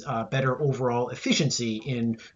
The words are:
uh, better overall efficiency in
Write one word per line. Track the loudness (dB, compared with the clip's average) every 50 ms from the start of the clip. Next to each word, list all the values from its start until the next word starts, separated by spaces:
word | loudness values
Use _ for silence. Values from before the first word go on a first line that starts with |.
| -4
uh, | -4 -4 -4 -2
better | 0 0 2 2 2 2 2
overall | 2 0 2 2 0 2 2 2 0 -2
efficiency | -4 -4 0 2 2 4 4 2 0 0 -2 -2 -2 -4
in | -4 -4 -2 0 0 0 -2 -2 -6 -14 -18